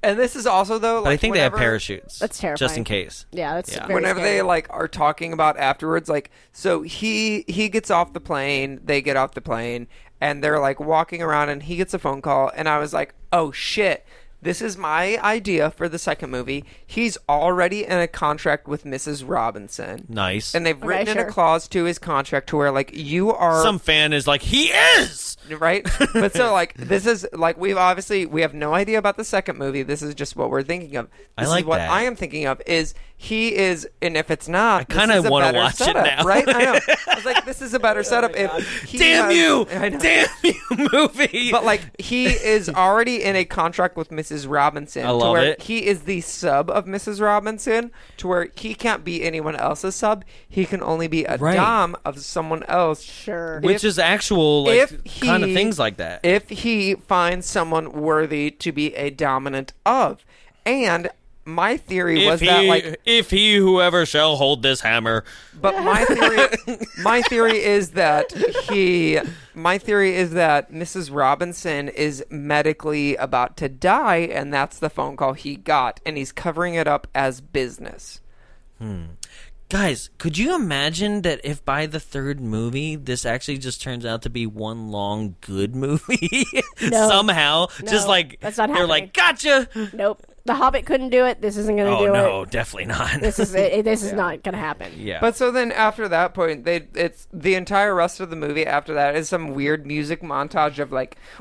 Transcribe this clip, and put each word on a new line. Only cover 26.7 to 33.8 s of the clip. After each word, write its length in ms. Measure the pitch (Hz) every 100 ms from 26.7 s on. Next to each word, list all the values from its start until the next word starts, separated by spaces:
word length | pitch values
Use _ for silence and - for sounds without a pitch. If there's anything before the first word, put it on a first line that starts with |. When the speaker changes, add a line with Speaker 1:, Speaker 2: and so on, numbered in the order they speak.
Speaker 1:
this 300 | - 127 196 202
is, 200 | 226 175
like, 240 | 165 165 160
we've 200 | 185 190
obviously, 500 | 180 185 - 202 170
we 160 | 156
have 120 | 160
no 200 | 147 147
idea 240 | 165 202 220
about 180 | 202 202
the 80 |
second 340 | 220 202 190 165
movie. 240 | 139 139
This 160 | 135 147
is 120 | 151
just 200 | 147 143
what 160 | 147 127
we're 120 | 120
thinking 320 | 139 175 165 135
of. 120 | 117 - - -
Speaker 2:
I 40 |
Speaker 1:
This 80 | 127
Speaker 2:
like 100 | 170
Speaker 1:
is 20 | 160
what 120 | 160
Speaker 2:
that. 120 | 165
Speaker 1:
I 120 | 180
am 140 | 247 240
thinking 300 | 170 151 147
of 140 | 131 -
is 280 | 165 156 - - -
he 380 | - 220 226
is, 340 | 208 190 170